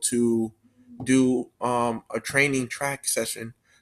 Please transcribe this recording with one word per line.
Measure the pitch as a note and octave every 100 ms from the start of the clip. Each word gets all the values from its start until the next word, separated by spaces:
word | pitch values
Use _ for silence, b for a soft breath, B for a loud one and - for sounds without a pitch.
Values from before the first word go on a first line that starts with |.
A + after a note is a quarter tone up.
to | - A#2+ A#2 A2+ A2 - _ _ - -
do, | B2 C3 B2+ C3 A#2+ _
um, | A#2+ A#2+ A#2+ A2+ -
a | A2+
training | - C#3 C#3+ C3+ A#2+
track | - C#3 C#3 -
session. | - A2+ - A2+ - b b